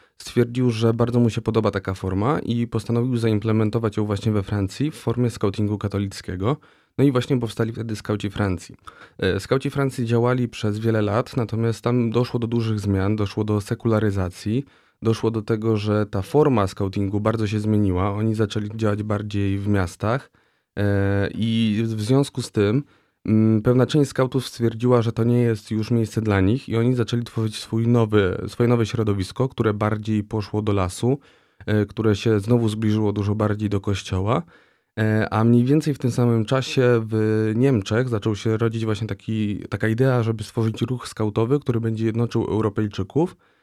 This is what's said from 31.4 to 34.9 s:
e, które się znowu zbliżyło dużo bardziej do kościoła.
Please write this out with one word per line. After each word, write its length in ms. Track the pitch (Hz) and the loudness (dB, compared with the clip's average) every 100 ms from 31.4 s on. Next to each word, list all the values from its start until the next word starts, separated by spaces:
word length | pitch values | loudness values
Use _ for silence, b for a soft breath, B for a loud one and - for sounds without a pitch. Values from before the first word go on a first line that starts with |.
| b b - | b b -2
e, 200 | 107 101 | 0 0
które 300 | - 110 101 | 0 2 2
się 240 | 117 107 | 2 2
znowu 280 | 101 120 113 | 4 2 2
zbliżyło 440 | 107 110 107 107 | 0 2 2 2
dużo 220 | 104 101 | 0 -2
bardziej 340 | 107 104 104 107 | 0 0 0 -2
do 120 | 101 | -2
kościoła. 640 | 101 98 - 95 98 139 170 b b b b | -2 -4 -2 -2 0 -2 -4 b b b b